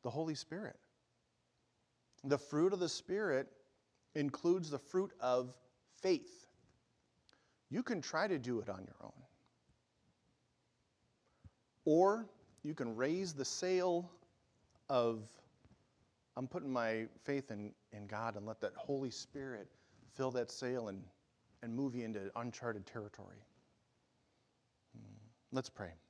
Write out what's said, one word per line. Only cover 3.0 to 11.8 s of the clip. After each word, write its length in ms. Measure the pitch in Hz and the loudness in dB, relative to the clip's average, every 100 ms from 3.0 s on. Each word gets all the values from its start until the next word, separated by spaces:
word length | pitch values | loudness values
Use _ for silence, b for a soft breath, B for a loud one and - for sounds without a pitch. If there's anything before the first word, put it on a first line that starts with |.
| - 190 208 131 135 - _ _ _ _ _ | -4 -2 2 2 0 -10 _ _ _ _ _
includes 560 | 151 147 139 170 185 156 | 0 0 2 4 4 2
the 80 | 139 | -6
fruit 340 | - 185 196 - | -2 0 0 0
of 320 | 127 127 127 127 - _ _ - | 4 4 2 -6 -20 _ _ -4
faith. 460 | 185 165 - - - _ _ _ _ _ _ _ _ b b b b | 2 2 2 -20 -20 _ _ _ _ _ _ _ _ b b b b
You 140 | 156 | -4
can 180 | 254 202 | 0 -2
try 260 | 135 156 202 | 0 2 2
to 120 | 165 | 2
do 220 | 120 117 | 0 -2
it 80 | - | -2
on 160 | 95 | -6
your 120 | 95 - | -8 -12
own. 100 | - - 127 _ _ _ _ _ _ _ _ _ _ _ _ _ _ _ _ _ _ _ _ b b b _ _ | -16 -16 -20 _ _ _ _ _ _ _ _ _ _ _ _ _ _ _ _ _ _ _ _ b b b _ _